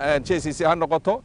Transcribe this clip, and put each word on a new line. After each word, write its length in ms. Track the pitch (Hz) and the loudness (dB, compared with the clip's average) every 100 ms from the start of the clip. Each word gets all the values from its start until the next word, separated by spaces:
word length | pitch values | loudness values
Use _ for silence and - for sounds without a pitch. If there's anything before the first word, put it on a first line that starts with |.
ee, 180 | 143 147 | 0 0
J 200 | 113 180 | 0 -2
C 120 | 143 | -2
C 120 | 143 160 | -2 0
ha 100 | 170 | 2
noqoto, 460 | 160 160 185 220 | 0 0 0 -2